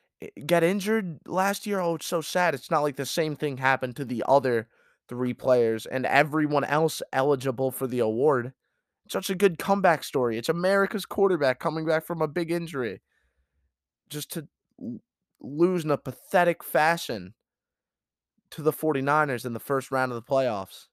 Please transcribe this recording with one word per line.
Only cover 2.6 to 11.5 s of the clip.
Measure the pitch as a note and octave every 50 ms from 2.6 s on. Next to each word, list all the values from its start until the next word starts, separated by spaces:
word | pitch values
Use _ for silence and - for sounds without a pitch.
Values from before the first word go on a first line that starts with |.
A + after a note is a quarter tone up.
| - -
not | F3 D3+
like | D3 D3+ C3+
the | - C3+
same | - - F3+ D#3+ D#3 D3+
thing | - D#3 D3 C3+
happened | B2+ C3 C3 C3+ B2+ - B2 A#2+
to | - C#3
the | A2+ B2 A2+ -
other | - C3+ C#3 B2 C3 A#2+ A2+ A2 - _ _ _ _ _ _ _
three | - B2 B2 B2+ B2 A#2+
players | - - C3 B2+ B2 A#2 A2+ A2+ A2 -
and | - - C3 B2
everyone | - F#2+ C#3 D3+ D3 C#3+ D#3 D3+ D3+ D3 C#3+ C3
else | - C#3+ D3+ E3 D#3 - - - - -
eligible | C3+ C3+ D3 C#3+ C3 B2 C#3 A#2+ A#2 C3+ C3
for | B2+ - C3+
the | B2 A#2+ B2
award. | A2+ A2 A2 A#2 C#3 D#3 C#3 B2 A#2 C3 - _ _ _ _ _ _ _ _ _ _
It's | - -
such | F#3+ F#3 -
a | G3
good | E3+ G3+ G3 E3
comeback | - - - G3 G3+ F#3 F3+ D#3+ C#3+ -
story. | - - C#3 B2 A#2+ A2
It's | A2+ B2 -
America's | D#3+ E3+ F3+ F#3 G3 G3 G3 G3 - G3+ -
quarterback | - - - G3 G3 F#3 D#3 C#3+ C3